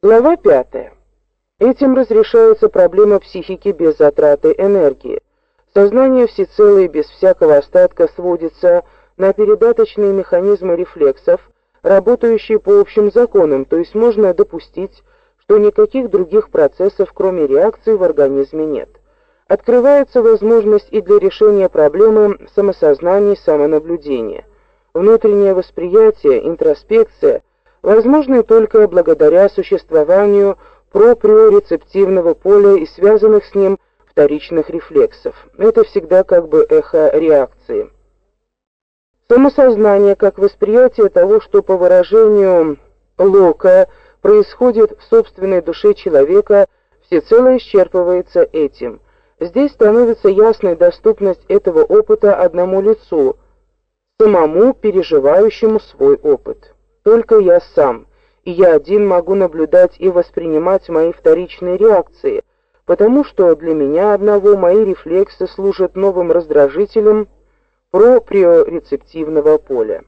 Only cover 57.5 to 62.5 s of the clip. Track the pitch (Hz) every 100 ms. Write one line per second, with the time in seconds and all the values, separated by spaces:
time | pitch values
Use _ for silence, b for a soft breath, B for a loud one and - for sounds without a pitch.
57.5 | 175 - - 143 113 _ _ _ _ -
58.5 | 170 185 156 147 208 202 180 170 196 185
59.5 | 156 156 175 180 _ 185 175 170 - 170
60.5 | 156 175 190 - 165 165 170 165 165 180
61.5 | - 180 180 220 202 - _ 139 104 -